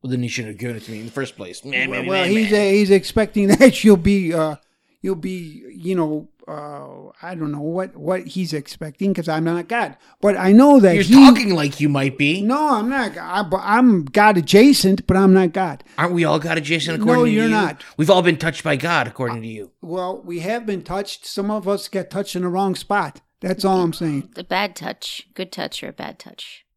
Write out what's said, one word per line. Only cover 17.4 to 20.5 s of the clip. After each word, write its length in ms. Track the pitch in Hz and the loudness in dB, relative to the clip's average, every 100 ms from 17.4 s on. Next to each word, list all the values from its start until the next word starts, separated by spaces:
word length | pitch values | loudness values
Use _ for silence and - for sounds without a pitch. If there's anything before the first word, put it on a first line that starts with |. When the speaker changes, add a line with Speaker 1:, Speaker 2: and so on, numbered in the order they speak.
Speaker 1:
you? 80 | 226 | 0
Speaker 2:
not. 320 | 214 185 151 - - | 0 -2 -6 -18 -6
Speaker 1:
We've 120 | 156 | 2
all 140 | 185 | 4
been 140 | 175 156 | 4 0
touched 260 | 160 - | -4 -6
by 140 | 165 143 | -6 -4
God 300 | 160 165 131 | -2 -2 -4
according 360 | - 127 117 | -6 -8 -8
to 40 | 113 | -12
you. 220 | 110 98 _ | -14 -18 _
Speaker 2:
Well, 420 | 175 180 180 185 | -12 -10 -8 -10
we 160 | 170 170 | -12 -10
have 260 | 170 | -6